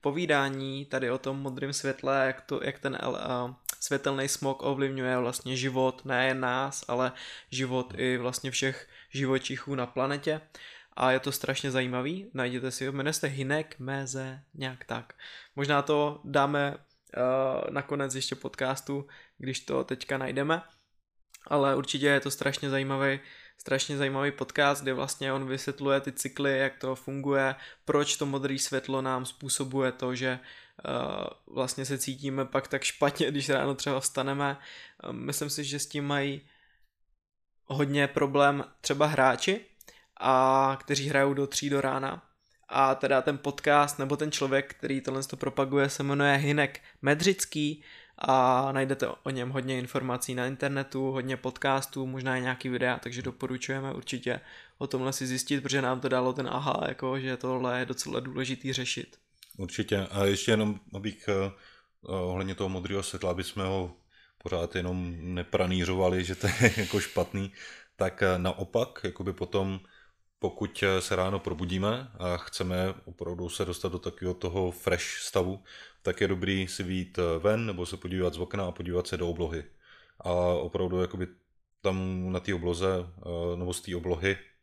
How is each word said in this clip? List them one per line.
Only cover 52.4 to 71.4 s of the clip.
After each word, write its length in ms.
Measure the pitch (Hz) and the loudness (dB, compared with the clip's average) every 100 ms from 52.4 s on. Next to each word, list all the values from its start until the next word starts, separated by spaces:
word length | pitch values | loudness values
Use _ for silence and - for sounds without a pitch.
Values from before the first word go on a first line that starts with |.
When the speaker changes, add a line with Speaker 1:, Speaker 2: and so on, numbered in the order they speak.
Speaker 1:
nějaký 280 | 127 127 131 | 0 -2 -2
videa, 300 | 123 127 120 | 0 2 0
takže 220 | 120 120 | -4 -6
doporučujeme 720 | 127 120 131 127 - 135 135 | -8 -6 -6 -4 -4 -4 -4
určitě 460 | 120 - 127 120 123 - - - _ | -8 -6 -4 -2 -4 -6 -20 -20 _
o 100 | 139 | -4
tomhle 260 | 131 127 | -2 -2
si 140 | 135 131 | -2 -2
zjistit, 360 | 127 - 143 | -2 0 -2
protože 180 | 135 139 | 0 2
nám 180 | 131 127 | 2 0
to 100 | 131 | 2
dalo 240 | 127 127 | 2 2
ten 140 | 127 131 | 0 -2
aha, 340 | 127 147 - - | -2 0 0 0
jako, 320 | - 131 135 | -2 -4 -2
že 180 | 131 127 | -4 -4
tohle 420 | 127 127 127 123 | -2 -2 0 -2
je 60 | 127 | -2
docela 340 | 127 147 120 | -4 -4 -4
důležitý 540 | 131 123 123 131 135 | -4 -4 -4 -4 -4
řešit. 440 | 131 123 - - - _ _ - - | -4 -4 -6 -8 -16 _ _ -20 -10
Speaker 2:
Určitě. 500 | 92 - 104 101 95 | -8 -4 0 2 2
A 120 | 98 98 | 2 4
ještě 260 | 101 - | 4 4
jenom, 280 | 110 107 98 - 98 | 4 4 0 -8 -8
abych, 320 | 107 98 - | -6 -6 -2
eh, 180 | 98 98 | 0 0
eh, 60 | - - - _ _ - | -4 -20 -20 _ _ -6
ohledně 480 | 95 90 90 95 95 | -2 -2 -2 -4 -2
toho 140 | 98 | -2
modrého 340 | 95 92 98 | -2 -4 -4
světla, 280 | 95 92 90 | -4 -4 -2
aby 120 | 90 | -2
jsme 200 | 92 - | -4 -2
ho 280 | 95 95 90 - _ _ _ _ | 0 0 -2 -6 _ _ _ _
pořád 380 | 87 90 85 92 | -4 -2 0 -2
jenom 400 | 90 92 90 85 85 90 | -2 -2 -4 -6 -6 -4
nepranířovali, 880 | 87 101 92 92 87 92 92 92 | 0 2 4 2 2 4 4 4
že 120 | 90 92 | 0 0
to 120 | 101 | 0
je 60 | |
<laughs> 240 | - 117 107 | 4 4 4
jako 220 | 95 104 | 0 0
špatný, 520 | - - 90 101 98 - - - - _ | 0 -2 -2 -2 -6 -8 -18 -18 -20 _
tak, 280 | 95 - | -2 2
eh, 140 | 98 92 | 2 2
naopak, 600 | 90 92 98 117 123 - | 0 -2 -2 0 -2 -4
jakoby 300 | 101 87 98 | -8 -4 -6
potom, 460 | 90 92 101 95 95 92 - - _ _ _ | -4 -2 0 0 -4 -10 -20 -20 _ _ _
pokud, 420 | 98 - 101 - | -4 -2 -6 0
eh, 180 | 98 95 | 2 2
se 140 | 90 92 | 2 0
ráno 240 | 92 | 0
probudíme 720 | 98 | 0